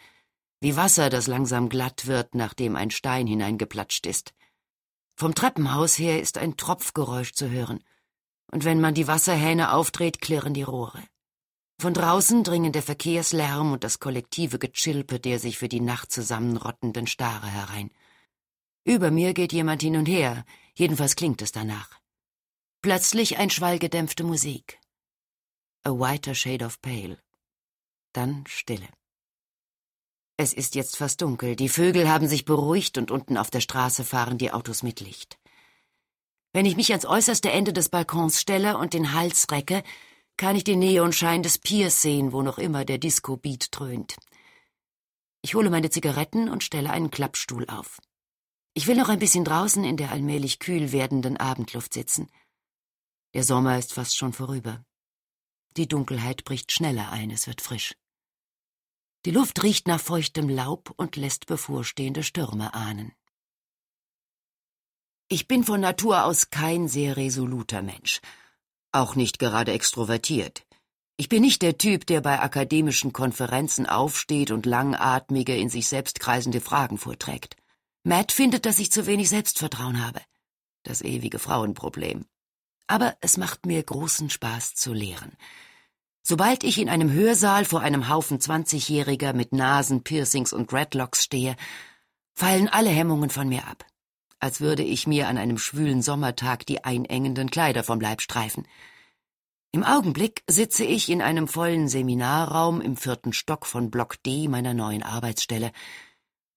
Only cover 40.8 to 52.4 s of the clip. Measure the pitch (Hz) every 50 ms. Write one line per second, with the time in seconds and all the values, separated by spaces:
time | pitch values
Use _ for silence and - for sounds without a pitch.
40.8 | 185 190 190 175 170 170 160 - 170 165 170 170 175 170 - - - - 202 208
41.8 | 196 170 - - - 151 147 143 139 131 123 135 139 135 - - - 170 151 139
42.8 | 135 143 135 127 143 165 139 - - - 135 123 - 143 131 - - - - -
43.8 | 143 127 123 113 - - - - - _ _ _ _ _ _ _ _ _ _ _
44.8 | _ _ _ _ _ _ _ _ _ _ _ _ - - - 226 214 196 170 160
45.8 | 156 156 - 165 - 151 135 143 151 - - 226 226 - - 208 - - - 147
46.8 | 139 151 - 170 165 143 - - 143 131 - - - - 123 120 123 - 98 95
47.8 | - - - - - _ _ _ _ _ _ _ _ _ _ _ _ _ _ 160
48.8 | 139 208 247 247 254 220 208 175 208 190 - 180 170 151 156 165 196 208 - 202
49.8 | 190 120 160 151 143 131 - 147 143 147 147 147 139 131 - - - 180 180 165
50.8 | 151 131 135 135 131 131 143 131 123 127 135 - - 131 127 - 113 - - 120
51.8 | - - - 117 117 - - - 151 - _ _